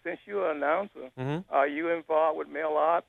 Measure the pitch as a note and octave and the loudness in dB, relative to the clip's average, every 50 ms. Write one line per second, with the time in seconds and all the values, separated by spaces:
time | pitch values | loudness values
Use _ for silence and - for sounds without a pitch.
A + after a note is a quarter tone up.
0 | - E3+ F3+ E3+ - - G3+ G3+ F#3 E3+ D#3 D3 C#3+ C#3+ D#3 F#3 G3+ G3+ - C3 | -10 -10 -10 -10 -10 -8 -4 -2 -2 -2 0 0 0 0 0 0 -2 -4 -10 -14
1 | C3 C3 - - B2+ C3+ D3 E3 F#3+ - - C#3+ C#3 D3 D3 D3+ E3 E3 E3+ E3 | -16 -14 -10 -6 -4 -4 -4 -6 -4 0 2 2 2 2 2 -2 -2 -2 -2 -2
2 | D#3 - D#3+ D#3 D#3+ D#3+ D#3 D#3+ D3+ D3 C#3+ C#3+ D#3+ D#3 D3+ D3+ D3+ D#3+ E3+ F3 | -2 0 2 4 4 2 2 0 -4 -6 -6 -4 -2 0 2 2 4 4 4 2
3 | - | 0